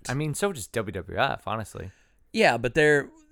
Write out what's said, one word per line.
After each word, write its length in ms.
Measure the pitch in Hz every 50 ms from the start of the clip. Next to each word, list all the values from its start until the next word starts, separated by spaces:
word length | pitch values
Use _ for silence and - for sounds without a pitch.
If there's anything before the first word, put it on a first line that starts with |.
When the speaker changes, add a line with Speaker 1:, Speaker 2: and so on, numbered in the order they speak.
| - -
Speaker 1:
I 40 | 123
mean, 200 | 139 156 151 139
so 180 | - 202 202 185
does 140 | 143 95
W 260 | - - 120 101 104 98
W 260 | 92 85 92 85 98
F, 280 | 131 - - - -
honestly. 460 | 98 107 113 101 - - - 90 95 - _ _ _ _ _ _ _ -
Speaker 2:
Yeah, 240 | 220 214 151 120 113
but 140 | 117 123 -
they're, 360 | 160 151 151 147 143 131 - - _ _ _